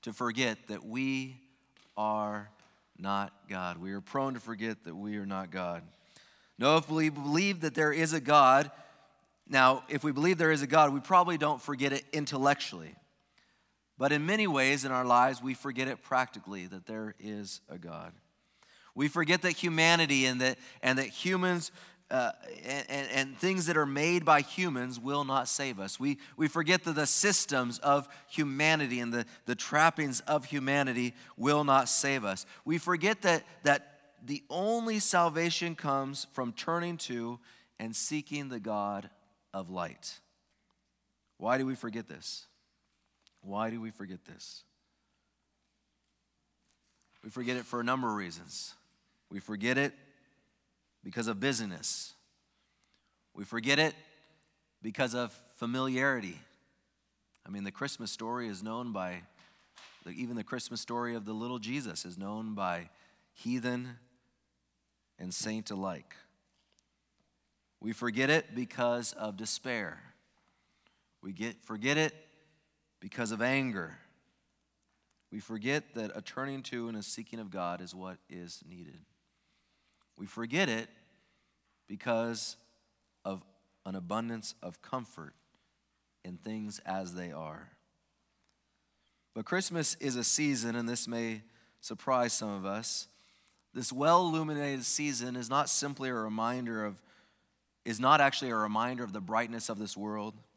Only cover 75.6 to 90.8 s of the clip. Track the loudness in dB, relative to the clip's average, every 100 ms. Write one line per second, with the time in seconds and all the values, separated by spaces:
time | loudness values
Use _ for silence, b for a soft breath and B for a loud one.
75.6 | -2 -2 -2 -10 -8 -8 -10 -8 -8 -8
76.6 | -8 -8 -6 -8 -8 -10 -10 -12 -10 -6
77.6 | -6 -6 -10 -12 -14 -14 _ -16 -14 -16
78.6 | -18 -20 -20 -20 -20 _ _ _ _ _
79.6 | _ _ _ _ _ _ -14 -8 -4 0
80.6 | 2 0 -4 _ _ _ _ _ _ _
81.6 | _ _ _ -10 -2 0 0 -4 -8 -10
82.6 | _ _ _ _ _ _ -8 -8 -12 _
83.6 | _ _ -12 -10 -6 -6 -4 -8 -10 -12
84.6 | -14 -14 -10 -10 -8 -16 -18 _ _ _
85.6 | _ _ _ _ _ _ -16 -12 -8 -8
86.6 | -8 -10 -6 -6 -6 -8 -8 -8 -10 -12
87.6 | -18 _ _ _ _ _ _ _ _ _
88.6 | _ _ _ _ _ _ _ -10 -4 -2
89.6 | -2 -2 -2 -2 -2 -2 0 2 2 0
90.6 | -2 -2